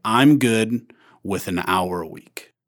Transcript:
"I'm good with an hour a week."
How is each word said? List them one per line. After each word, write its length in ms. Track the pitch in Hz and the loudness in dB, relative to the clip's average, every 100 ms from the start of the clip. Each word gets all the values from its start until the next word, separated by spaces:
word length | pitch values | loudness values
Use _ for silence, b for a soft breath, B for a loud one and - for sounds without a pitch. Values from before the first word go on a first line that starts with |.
"I'm 340 | 110 117 143 147 | 0 4 6 4
good 420 | 123 113 110 117 - b b b | 2 2 0 -4 -8 b b b
with 260 | 95 95 - | -8 -8 -6
an 140 | 90 - | -6 -2
hour 340 | 95 92 90 | -2 -2 -6
a 60 | - | -10
week." 460 | - - - - _ | -14 -18 -20 -20 _